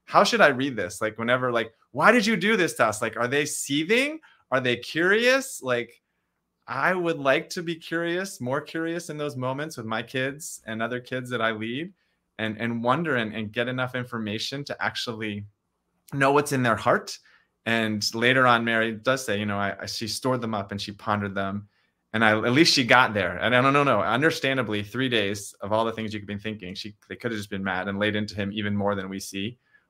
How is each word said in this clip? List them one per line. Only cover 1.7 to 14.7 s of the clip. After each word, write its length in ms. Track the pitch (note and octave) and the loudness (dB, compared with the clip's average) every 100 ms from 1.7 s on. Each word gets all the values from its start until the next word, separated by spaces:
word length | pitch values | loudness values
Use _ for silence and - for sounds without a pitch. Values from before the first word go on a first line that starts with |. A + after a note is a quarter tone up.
| _ _ | _ _
"Why 200 | B2+ F3 | 2 6
did 140 | A#3+ G#3 | 6 4
you 100 | A3 | 2
do 220 | G3+ A3 | 2 2
this 160 | D#3+ - | 2 2
to 100 | A#2 | 2
us?" 120 | G#2+ | 2
Like, 160 | A2+ A2 | -4 -2
are 120 | A#2+ | 0
they 180 | C#3+ D3+ | 0 -2
seething? 760 | - - C#3+ D#3+ A#3 C#4+ D#4 _ _ - | -4 -4 -2 0 0 0 -4 _ _ -2
Are 100 | C3 | 0
they 160 | B2+ A#2+ | 0 -2
curious? 840 | - D#3 F3+ G#3 B3 C4+ C4 - | -4 0 2 4 4 2 0 -8
Like, 400 | C3 A#2+ A#2 - _ _ _ _ _ _ - | -2 -2 -4 -14 _ _ _ _ _ _ -10
I 280 | B2 D3+ F3+ | -2 0 2
would 240 | E3+ D#3+ | 0 0
like 280 | C3+ C#3+ E3 | 2 2 0
to 120 | - | -8
be 140 | E3+ E3 | -6 -8
curious, 680 | - E3 E3+ F3 G3 - | -4 -4 -2 -2 -4 -8
more 180 | B2 C3+ | -4 -4
curious 520 | - E3 E3 E3+ E3+ | -4 -6 -4 -6 -8
in 60 | D3+ | -6
those 180 | D3 B2+ | -6 -4
moments 420 | B2+ C3+ D#3 D#3 | -6 -6 -8 -10
with 80 | A2 | -6
my 160 | A2 | -6
kids 600 | A#2 C3 C3 C#3+ - - - | -4 -4 -4 -6 -14 -14 -10
and 160 | A2 | -6
other 180 | A#2 B2 | -4 -6
kids 300 | B2 C3 B2 | -6 -8 -6
that 140 | B2 | -2
I 80 | A2+ | -2
lead, 420 | A2 A2 B2 F3 - _ _ _ - | -2 -6 -8 -10 -14 _ _ _ -6
and, 180 | A2 G#2+ | -6 -4
and 260 | A#2 A#2 | -4 -2
wonder 340 | A#2 C3+ E3 B2+ | 2 2 2 0
and, 180 | A2 G#2 | -2 -4
and 160 | G#2+ | -6
get 160 | A2+ A#2+ | -2 -2
enough 260 | B2+ B2+ | -2 -4
information 720 | B2+ B2 A#2 G#2+ G#2+ - C#3 | -6 -6 -6 -4 -4 -6 -8
to 180 | C#3 | -8